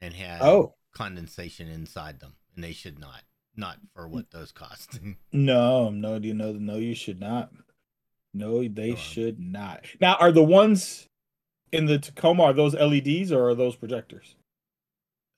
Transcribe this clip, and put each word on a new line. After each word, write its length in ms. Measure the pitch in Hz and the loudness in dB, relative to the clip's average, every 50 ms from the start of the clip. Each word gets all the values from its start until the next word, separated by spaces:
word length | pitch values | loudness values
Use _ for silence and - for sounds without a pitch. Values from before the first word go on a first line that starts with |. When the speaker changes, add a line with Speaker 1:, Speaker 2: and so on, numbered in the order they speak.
Speaker 1:
and 120 | 90 85 85 | -18 -16 -14
have 280 | 90 95 87 85 87 127 | -14 -14 -12 -8 -2 2
Speaker 2:
Oh. 320 | 147 180 202 139 - _ _ _ _ - | 4 4 4 2 0 _ _ _ _ -16
Speaker 1:
condensation 760 | - 117 98 92 87 82 - - - 87 85 - - 85 80 | -14 -14 -12 -12 -14 -16 -16 -16 -16 -16 -16 -16 -16 -16 -14
inside 500 | 80 80 80 78 - - 78 76 73 65 | -14 -14 -16 -16 -14 -16 -16 -16 -16 -20
them, 160 | - 69 - _ _ _ _ | -20 -20 -20 _ _ _ _
and 80 | 90 85 | -16 -14
they 80 | 82 80 | -14 -14
should 260 | - - 87 73 71 | -16 -18 -18 -20 -20
not, 240 | 73 69 64 - - _ _ _ _ _ _ | -20 -20 -20 -20 -20 _ _ _ _ _ _
not 240 | 110 104 90 - - 104 101 _ | -14 -12 -12 -14 -16 -20 -20 _
for 140 | 92 85 82 | -18 -16 -12
what 240 | 80 80 - - - | -12 -12 -12 -14 -16
those 180 | 82 78 - | -18 -18 -18
cost. 480 | - - - - - - - - - - 82 104 95 | -20 -20 -20 -20 -20 -20 -20 -20 -18 -16 -16 -16 -16
<laughs> 160 | - - _ - | -18 -14 _ -2
Speaker 2:
No, 580 | 143 139 139 127 123 120 120 131 127 117 107 | 0 2 2 4 4 4 4 4 2 2 0
no, 260 | 104 101 107 110 110 | -2 -6 -6 -6 -6
you 180 | 110 107 110 110 | -6 -6 -6 -6
know, 160 | 107 107 107 107 | -6 -6 -6 -8
no, 220 | 104 104 104 104 | -8 -8 -8 -6
you 200 | 110 113 120 117 | -6 -6 -6 -8
should 240 | 113 - - 95 90 | -8 -10 -12 -12 -10
not. 320 | 98 104 117 123 - - _ - _ _ _ _ _ _ _ _ _ _ _ _ _ _ - | -8 -8 -6 -6 -8 -10 _ -20 _ _ _ _ _ _ _ _ _ _ _ _ _ _ -12
No, 320 | 101 107 110 117 120 127 | -10 -6 -4 -2 -2 -2
they 240 | 117 101 110 110 117 | -4 -6 -6 -6 -6
Speaker 1:
So, 60 | 120 | -6
um, 20 | 120 | -6
Speaker 2:
should 400 | - - - 117 113 117 113 139 | -8 -10 -8 -6 -6 -6 -6 -8
not. 460 | 180 180 185 104 101 95 85 - - - - - | -10 -10 -10 -10 -10 -12 -14 -16 -18 -20 -4 0
Now, 140 | 185 180 196 | 2 4 4
are 160 | - 170 175 165 | 6 6 6 8
the 100 | 160 156 | 8 8
ones 640 | 156 180 196 214 214 208 185 - - - - - _ _ _ _ _ _ _ _ _ _ _ _ _ - | 8 8 8 8 6 4 2 0 -4 -12 -16 -18 _ _ _ _ _ _ _ _ _ _ _ _ _ -2
in 140 | 160 156 | 0 2
the 140 | 147 151 143 | 2 2 0
Tacoma, 420 | 143 - - - - 165 175 175 165 | 0 -4 -6 0 2 4 4 6 6
are 100 | 143 135 | 4 6
those 220 | 143 151 147 147 | 4 2 2 2
L 180 | 147 147 147 147 | 2 2 2 2
E 80 | 139 | 2
Ds 300 | 131 143 151 175 196 185 | 2 0 0 -2 0 0
or 180 | 156 131 123 123 | 0 2 2 2
are 60 | 120 | 2
those 220 | 120 127 123 120 | 2 0 -2 -2
projectors? 580 | - - 110 127 113 - - - - - - _ _ _ _ _ _ _ _ _ _ _ _ _ _ _ _ _ _ _ _ _ | -6 -10 -10 -8 -10 -10 -12 -18 -20 -20 -20 _ _ _ _ _ _ _ _ _ _ _ _ _ _ _ _ _ _ _ _ _